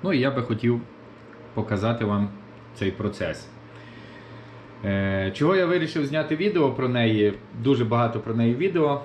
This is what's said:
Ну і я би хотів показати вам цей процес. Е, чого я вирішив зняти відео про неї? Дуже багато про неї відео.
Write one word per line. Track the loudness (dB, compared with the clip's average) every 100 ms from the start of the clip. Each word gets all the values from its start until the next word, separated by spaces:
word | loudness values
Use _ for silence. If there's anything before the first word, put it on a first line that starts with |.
Ну | 0
і | 2
я | 2
би | 0
хотів | -2 0 2 0 -2 -16 -20 -20 -20 -20 -10
показати | -6 -2 0 0 0 0
вам | 0 0 -4 -18 -20 -20 -4
цей | -4
процес. | -2 -4 -4 -6 -6 -12 -20 -20 -20 -18 -18 -18 -18 -18 -18 -18 -20 -20 -8 -2
Е, | 0 0 0 -2 0
чого | 2 4
я | 4
вирішив | 2 0 -2 -2
зняти | -2 -2 0
відео | 0 4 2
про | 2 0
неї? | 2 4 4 4 2 -10 -4
Дуже | 2 2 4
багато | 2 2 0
про | -4
неї | 2 2 4
відео. | 2 2 2 0